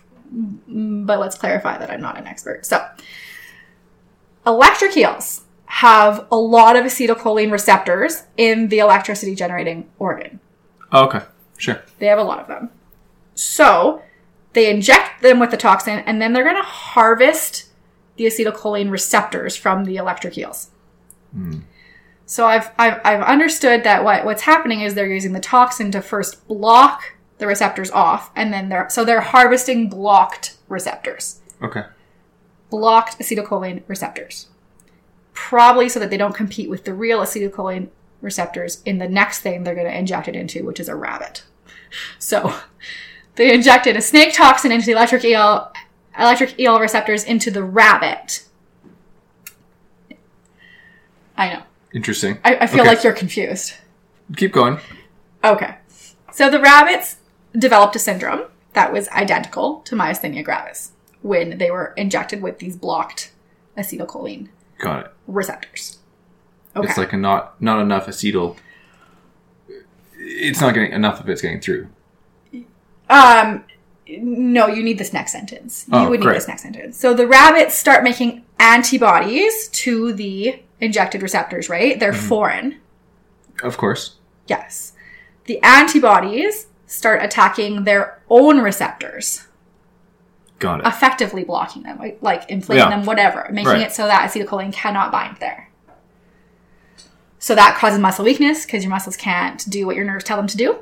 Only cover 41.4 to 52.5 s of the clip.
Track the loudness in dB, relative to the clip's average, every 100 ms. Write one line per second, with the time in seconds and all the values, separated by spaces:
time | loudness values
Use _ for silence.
41.4 | -20 _ _ -20 _ -18 -18 -16 -6 -4
42.4 | -4 -6 -14 _ -20 -20 -20 -20 _ 0
43.4 | 4 6 6 6 4 -2 2 4 4 6
44.4 | 6 6 2 0 2 2 2 2 2 4
45.4 | 4 2 -2 -16 -20 _ _ 0 2 2
46.4 | 0 0 2 2 2 -2 -2 -4 -2 -4
47.4 | -2 -6 -2 4 6 4 0 -6 -10 -14
48.4 | -14 _ _ _ _ _ _ _ _ _
49.4 | -20 -20 _ _ _ _ _ -20 _ _
50.4 | _ _ _ _ _ _ _ _ _ -6
51.4 | -6 -6 -16 _ _ -10 -8 -4 -6 -2
52.4 | 0